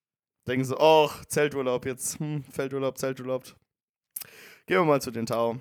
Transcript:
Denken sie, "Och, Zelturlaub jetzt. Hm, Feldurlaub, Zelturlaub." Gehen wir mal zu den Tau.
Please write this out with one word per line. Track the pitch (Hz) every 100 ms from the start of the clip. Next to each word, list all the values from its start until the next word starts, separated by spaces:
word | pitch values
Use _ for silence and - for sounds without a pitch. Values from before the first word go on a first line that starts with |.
| _ _ _ _ -
Denken | 127
sie, | 131 -
"Och, | 156 156 147 - -
Zelturlaub | - 147 139 127 123
jetzt. | 131 123 - -
Hm, | 151 151
Feldurlaub, | 131 - 135 135 135 -
Zelturlaub." | 135 131 127 127 - - _ _ _ _ _ - - - - -
Gehen | - 185
wir | 160
mal | 139
zu | 131
den | 117 113
Tau. | 117 117 120